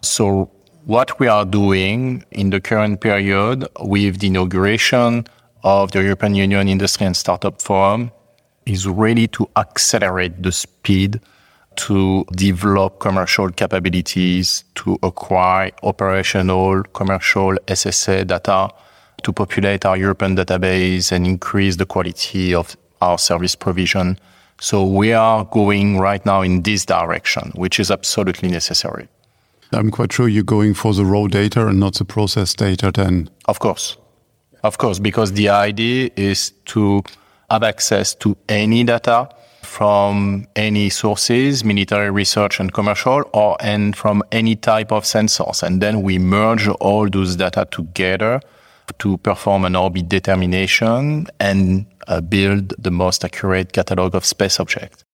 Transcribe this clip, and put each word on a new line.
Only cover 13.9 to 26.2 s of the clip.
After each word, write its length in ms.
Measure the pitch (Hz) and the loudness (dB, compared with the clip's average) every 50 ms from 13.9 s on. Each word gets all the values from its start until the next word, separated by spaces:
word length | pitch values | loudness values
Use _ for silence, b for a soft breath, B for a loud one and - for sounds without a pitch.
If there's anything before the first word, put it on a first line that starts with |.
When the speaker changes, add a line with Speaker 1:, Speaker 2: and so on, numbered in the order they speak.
| 85 90 85 - - 92 90 90 90 90 92 - - - - _ _ | 0 -2 -2 -2 -2 0 0 2 2 0 0 -2 -4 -6 -8 _ _
Speaker 1:
to 220 | - - 98 95 - | -10 -4 -4 -4 -2
acquire 680 | - 92 - - - - 95 92 92 92 92 95 95 92 - - | -2 -4 -4 -6 -6 -2 0 2 2 2 2 0 0 -4 -6 -6
operational 1000 | - 104 95 _ 98 98 95 95 95 - - 101 92 92 92 92 95 95 95 95 92 - _ | -4 -4 -2 _ -2 0 0 0 -2 0 0 0 0 2 2 2 2 2 2 0 -2 -6 _
commercial 640 | - 101 95 95 92 - - - 98 95 95 95 95 - - | -6 -2 -2 -2 -2 -2 -2 0 0 0 0 0 -2 -2 -4
S 180 | - - - | -4 -2 -2
S 220 | 101 92 - - - | -2 -2 -4 -2 0
A 160 | 98 95 95 | 0 0 0
data, 440 | 90 92 87 - - 98 95 95 98 b b b b b b b b b b - | -2 -4 -4 0 0 0 0 0 -2 b b b b b b b b b b -6
to 100 | - 95 | -6 -4
populate 520 | - 104 - - - 95 98 101 98 - | -4 -4 -4 -2 -2 0 0 0 0 0
our 120 | 98 92 95 | 0 0 2
European 380 | 95 98 95 - 98 95 95 | 2 0 0 0 0 0 0
database 760 | 92 95 - 92 92 90 95 92 92 92 90 92 92 87 - | 0 0 0 0 0 0 0 0 2 0 0 0 0 -2 0
and 140 | 92 90 90 | 0 0 0
increase 520 | 90 92 90 - - - 101 98 98 92 85 | 0 0 -2 -4 -4 -2 0 0 0 0 -2
the 80 | 95 | -4
quality 680 | - - - 90 90 87 - - - - 95 92 90 90 | -4 -2 -4 -4 -4 -6 -8 -10 -6 -4 -4 -2 0 0
of 220 | 87 82 - - _ _ _ _ _ | 0 -2 -4 -10 _ _ _ _ _
our 160 | - 90 87 82 | 0 0 0 0
service 380 | - - 87 85 87 90 - | 0 0 0 0 -2 -4 -4
provision. 640 | - - - 90 87 92 85 - 98 92 90 92 92 b b b b b b b b | -4 -4 -4 -2 0 0 0 0 0 0 -2 -2 -4 b b b b b b b b
So 260 | - - - 101 98 | -6 -2 0 2 2
we 280 | 95 95 98 101 110 117 | 2 2 2 2 4 4
are 320 | 113 113 113 113 110 101 | 4 4 4 2 2 -2
going 520 | 90 - 113 104 101 101 101 101 101 101 95 | 0 0 2 2 2 2 2 2 2 2 2
right 280 | 95 98 101 98 | 2 2 0 0